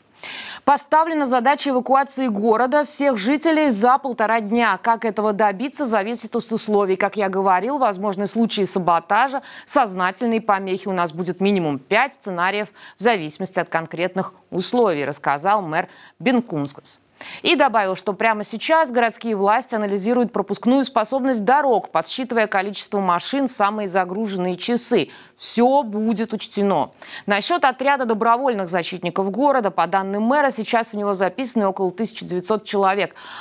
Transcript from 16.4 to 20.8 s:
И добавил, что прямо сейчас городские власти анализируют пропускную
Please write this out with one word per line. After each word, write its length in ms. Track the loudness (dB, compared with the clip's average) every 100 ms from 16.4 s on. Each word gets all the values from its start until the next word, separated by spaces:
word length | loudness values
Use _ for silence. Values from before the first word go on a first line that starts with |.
| 0 -4 -4 -8 -16 -18 _ _ -18 -4
И 140 | 0 4
добавил, 400 | 4 2 0 -2
что 180 | -4
прямо 300 | -2 0 0
сейчас 480 | -4 -6 0 2 2
городские 440 | 2 0 0 -4 0
власти 380 | 2 2 0
анализируют 580 | -4 -2 -2 0 0 0
пропускную 520 | -2 -4 -2 2 2